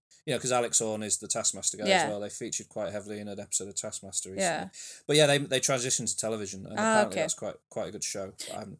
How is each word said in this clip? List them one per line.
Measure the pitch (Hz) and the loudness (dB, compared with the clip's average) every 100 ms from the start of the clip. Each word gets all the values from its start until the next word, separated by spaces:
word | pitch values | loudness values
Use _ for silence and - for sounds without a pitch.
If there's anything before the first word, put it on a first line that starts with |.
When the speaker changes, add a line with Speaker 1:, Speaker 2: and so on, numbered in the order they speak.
| _ - - | _ -10 -2
Speaker 1:
you | |
know, | 123 | 0
'cause | 127 | 2
Alex | 123 120 - | 2 4 2
Horne | 110 107 | 2 0
is | 107 - | -2 -2
the | 104 | -2
Taskmaster | 113 - - - - | -2 -2 -2 -4 -2
guy | 196 | 4
Speaker 2:
Yeah. | 185 151 | 4 4
Speaker 1:
as | |
well. | 104 | 0
They | 104 | -6
featured | - 117 - 110 | -8 -6 -6 -8
quite | 110 101 | -6 -4
heavily | 104 104 104 | -6 -6 -8
in | 104 | -8
an | 101 | -8
episode | 101 - 98 | -4 -4 -4
of | 95 | -6
Taskmaster | 110 - - - - | -6 -8 -6 -6 -6
Speaker 2:
Yeah. | 190 185 156 | -2 0 0
Speaker 1:
recently. | 190 - - - - | -6 -12 -16 -8 4
But | 147 | 8
yeah, | 147 | 8
they, | 143 | 6
they | 143 131 | 4 2
transitioned | 135 135 127 - 113 | 2 2 2 0 0
to | - | -2
television, | 110 110 98 98 98 | -2 -2 -4 -8 -6
and | 107 | 0
Speaker 2:
Ah, | |
Speaker 1:
apparently | 220 220 208 | 4 4 4
Speaker 2:
okay. | 185 | 2
Speaker 1:
that's | 160 - | -2 -2
quite, | 104 - _ | -6 -8 _
quite | 117 90 | -6 -6
a | |
good | 101 | -6
show. | - 101 95 - | -6 -6 -8 -10
But | - | -10
I | - | -8
haven't | 104 | -10